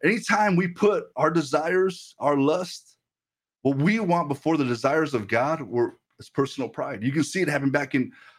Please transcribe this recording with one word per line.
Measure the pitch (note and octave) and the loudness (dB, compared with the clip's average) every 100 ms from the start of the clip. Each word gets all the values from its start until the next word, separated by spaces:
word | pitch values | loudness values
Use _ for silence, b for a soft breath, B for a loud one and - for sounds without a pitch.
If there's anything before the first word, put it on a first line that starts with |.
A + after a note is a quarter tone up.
anytime | D#3 A3 - G#3+ G#3 F3 | 0 0 0 2 2 2
we | F#3 | 0
put | F3 G#3 F#3+ - - | 0 2 2 -4 0
our | D3+ | 0
desires, | E3 C#3 D3 D#3+ F#3 F#3+ F3 - - | 2 0 0 0 0 -2 -4 -16 -4
our | A#2 C#3+ | 0 2
lust, | C#3 F3 F#3 - - _ _ _ _ _ _ _ | 2 0 -2 -10 -20 _ _ _ _ _ _ _
what | C3+ C#3 | -2 2
we | D#3 A3 | 2 2
want | G3+ E3+ D3+ | 2 0 0
before | C3+ D#3 D#3+ | -2 0 2
the | C3 | 2
desires | A#2+ C3+ D#3 D3+ | 0 0 2 0
of | C3 G2+ | -2 0
God, | A2+ C3+ D#3+ | 0 0 -2
we're, | A#2 A#2+ A#2 - _ - | -4 0 0 -2 _ -20
it's | - | -8
personal | - C3+ - A#2+ | -2 -2 -4 -8
pride. | - C3 A#2 | -8 -10 -6
You | A#2 | -2
can | C#3+ | -2
see | C#3+ F#3+ | -2 -2
it | F3 | 0
happen | D3 C#3 | 0 0
back | D3 C3+ | 0 0
in | C3+ A#2 B B | -2 -2 B B